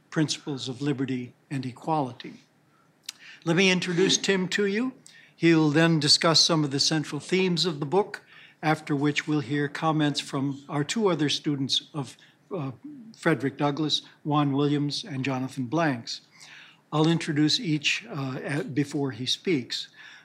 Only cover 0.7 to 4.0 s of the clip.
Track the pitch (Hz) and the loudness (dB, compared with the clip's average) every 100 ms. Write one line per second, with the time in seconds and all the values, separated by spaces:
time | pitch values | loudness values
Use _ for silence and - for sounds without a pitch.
0.7 | 117 143 131 131 127 123 - _ 139 127 | -6 -4 -2 -2 -4 -6 -14 _ -8 -8
1.7 | 120 - 156 127 117 - - _ _ _ | -8 -2 -2 -2 -8 -18 -18 _ _ _
2.7 | _ _ _ - - - - 165 170 190 | _ _ _ -20 -18 -20 -8 0 4 6
3.7 | 185 180 170 | 4 2 2